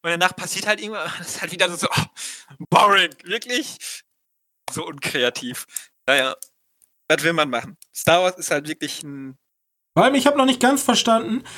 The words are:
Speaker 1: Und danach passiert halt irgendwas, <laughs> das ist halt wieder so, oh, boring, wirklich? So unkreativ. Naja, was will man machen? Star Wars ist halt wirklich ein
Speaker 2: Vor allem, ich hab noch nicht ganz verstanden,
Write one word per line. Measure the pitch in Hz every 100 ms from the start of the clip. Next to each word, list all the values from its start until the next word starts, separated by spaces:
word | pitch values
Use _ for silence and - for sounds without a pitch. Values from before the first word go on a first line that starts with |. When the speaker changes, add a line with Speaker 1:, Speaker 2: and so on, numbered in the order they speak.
Speaker 1:
Und | 170
danach | 170 185 185
passiert | 180 190 208
halt | 208
irgendwas, | 208 214 160
<laughs> | -
das | 170
ist | -
halt | 180
wieder | 175 185 170
so, | -
oh, | - - - - - - 139 165
boring, | 175 202 196 175 -
wirklich? | 175 220 247 247 - - - - _ _ _ _ _ _ -
So | - -
unkreativ. | 143 - 147 123 - 123 127 - - - _ -
Naja, | 139 131 - - _ _ _ _ _ _
was | 151
will | 156
man | 165 151
machen? | 123 - - _
Star | - - 170
Wars | 185 180
ist | -
halt | 147 151
wirklich | 156 147 -
ein | 147 139 135 131 _ _ _ _ _ -
Speaker 2:
Vor |
allem, | 240
ich | 269 285
hab | 285
noch |
nicht | 262 254
ganz | 247 277
verstanden, | - 226 - 226 220 233 -